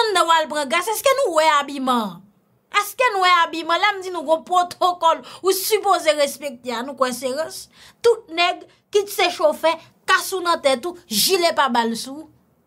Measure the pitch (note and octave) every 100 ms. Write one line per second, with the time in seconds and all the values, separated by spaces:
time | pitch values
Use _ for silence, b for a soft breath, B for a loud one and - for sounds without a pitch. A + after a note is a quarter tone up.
0 | A4+ F4+ D#4+ E4 D#4 D4+ C#4 E4+ G4 G#4+
1 | - C5 C5 D#4 D#4+ D4 C#4+ C#4 C4 A#3+
2 | G#3 E3+ - _ _ _ _ G4+ G4+ -
3 | B4+ G4+ F4+ F4 E4 E4 D#4+ E4+ G4+ G4+
4 | F#4 F4 C#4+ D#4+ - F4+ F4 - F4+ F4
5 | E4 D#4 B B F4+ F#4 - G#4+ G4 F4
6 | D#4 D4+ C#4+ - D4 A#3+ B3 A3+ C4 C4
7 | B3+ A#3+ C4 C4+ E4 - - B B _
8 | A#4+ A4 - E4 F4 E4+ - b _ G#4
9 | G4+ - F4 - D#4+ - E4 E4 B _
10 | - F#4 - F#4+ F4 E4 C#4 C4 F4 F4
11 | - G#3 - F#4 E4+ D#4 C4+ A#3+ A3+ A3+
12 | B3+ C#4 D#4 _ _ _